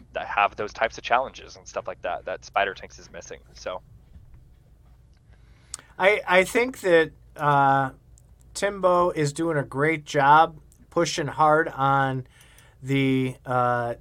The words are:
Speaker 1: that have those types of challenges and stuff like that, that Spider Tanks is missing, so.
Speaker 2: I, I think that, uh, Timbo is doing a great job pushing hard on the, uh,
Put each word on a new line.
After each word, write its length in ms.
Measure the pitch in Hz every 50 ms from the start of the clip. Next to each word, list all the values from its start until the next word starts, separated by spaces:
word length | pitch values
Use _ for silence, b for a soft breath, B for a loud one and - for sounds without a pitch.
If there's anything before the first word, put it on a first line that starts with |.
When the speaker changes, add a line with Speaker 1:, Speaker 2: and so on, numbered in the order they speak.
| - _ -
Speaker 1:
that 140 | 85 -
have 280 | - - 104 101 98 -
those 160 | - 107 101
types 260 | - - 113 113 -
of 60 | - -
challenges 540 | - 117 127 135 113 87 - 90 87 -
and 100 | 95 90
stuff 180 | - - 98 -
like 160 | 95 92 -
that, 220 | - 90 85 58 -
that 200 | - 92 - -
Spider 280 | - - 98 101 98 92
Tanks 240 | - 107 90 -
is 140 | - 87 80
missing, 300 | 85 85 - - 90 - - - -
so. 280 | - - 95 92 90 - - - - - - - - - - - - - - - _ _ _ _ _ _ - - - _ _ _ _ _ B B B B B B B B B B B B B B -
Speaker 2:
I, 220 | 185 196 208 185 -
I 160 | 185 180 185 185
think 360 | 185 - 233 240 262 262 -
that, 300 | - 185 170 165 160 156 - - - - -
uh, 540 | 165 151 147 143 139 139 139 135 139 135 131 - - _ _ - - - - - - - - -
Timbo 580 | - 196 202 202 196 185 180 180 175 175 180
is 200 | 147 156 151 143
doing 240 | 147 - 165 170 160
a 60 | 143 135
great 400 | - - 135 143 160 160 151 151
job 540 | - - 147 135 139 147 156 165 160 160 - - _ _ _ _ _
pushing 380 | - 170 170 151 - 175 151
hard 420 | 135 117 127 156 151 151 156 165 165
on 580 | - 127 135 139 139 135 135 135 131 131 127 b b b b b b b b b b b 131
the, 520 | 131 139 139 135 135 131 131 131 127 123 - -
uh, 500 | 135 123 123 123 123 123 120 120 120 117 -